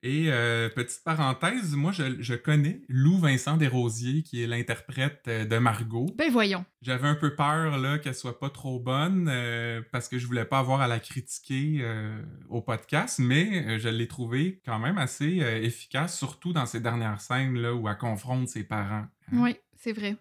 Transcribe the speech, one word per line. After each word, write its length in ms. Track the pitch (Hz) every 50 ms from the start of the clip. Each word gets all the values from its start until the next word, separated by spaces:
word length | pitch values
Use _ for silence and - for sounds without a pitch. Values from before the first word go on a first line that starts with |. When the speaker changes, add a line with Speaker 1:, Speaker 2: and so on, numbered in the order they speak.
| -
Speaker 1:
Et, 220 | 123 135 151 160 160
euh, 420 | 139 120 117 117 117 117 113 113
petite 340 | 110 - 123 - - - _
parenthèse, 720 | 165 160 156 151 131 127 - - 170 233 254 220 165 147
moi, 160 | 143 143 170
je, 300 | 202 180 147 131 127 -
je 120 | 120 117 123
connais 480 | 120 - - 151 151 143 147 180 - - -
Lou 300 | 131 131 135 151 185 190
Vincent 400 | 170 147 135 123 - - 151 160
Desrosiers, 640 | 151 135 123 127 123 117 113 117 120 123 135 156 160
qui 200 | - - 120 117
est 40 | 113
l'interprète, 760 | 117 117 120 - 117 - - - 127 123 131 143 143 - _ 123
euh, 180 | 113 110 110
de 120 | 107 113 113
Margot. 500 | 123 120 110 107 117 110 113 117 127 170 -
Speaker 2:
Ben 160 | - 302 330
voyons. 340 | 240 240 214 202 196 180 185 _ _ _
Speaker 1:
J'avais 260 | - 123 127 127 135 147
un 80 | 147
peu 200 | 151 156 147 143
peur, 420 | 151 151 143 151 160 160 160 147 135
là, 200 | 131 135 143 147
qu'elle 160 | 147 143 127
soit 240 | - - 127 120 -
pas 100 | - 139
trop 300 | 139 - - 135 127 127
bonne, 480 | 123 127 127 139 151 175 196 190 175 156
euh, 520 | 135 123 120 120 117 117 117 117 117 117 113 -
parce 160 | - 123 120 -
que 100 | - 123
je 80 | 123 120
voulais 180 | 123 120 113
pas 140 | - 139 135
avoir 220 | 131 123 131 139
à 60 | 139 120
la 120 | 117 113
critiquer, 800 | - - - 135 123 - - - - - 139 131 139 151 156 147
euh, 400 | 127 113 113 110 107 107 110 107 107 - - - - -
au 120 | - 120
podcast, 580 | 110 - 117 107 - - - 147 196 247 - -
mais, 460 | 131 123 127 147 175 220 208 180 151
euh, 140 | 107 113 110
je 100 | 107 120
l'ai 180 | 113 113 117 113
trouvée 540 | - - 127 113 120 131 151 185 190 - _
quand 140 | - 117 110
même 180 | 110 135 190 202
assez, 440 | 143 127 - - 143 151 180 185
euh, 200 | 147 120 113 113
efficace, 560 | 110 113 117 - - - - 131 156 180 - -
surtout 360 | - 135 - - - 180 180
dans 120 | 160 127
ses 140 | 117 - 117
dernières 420 | 117 117 113 120 117 110 104 101
scènes, 360 | - - 123 127 135 131 127 120
là, 160 | 120 120 120
où 160 | 123 110 107
elle 80 | 104 -
confronte 520 | - 120 113 98 - 127 127 131 127 120
ses 140 | - 110 104
parents, 420 | - 110 107 101 98 107 107 107
hein. 280 | - _ _ _ - 247
Speaker 2:
Oui, 220 | 240 240 240 240 - _ _ _
c'est 180 | _ - 240 220
vrai. 220 | 214 208 202 208 220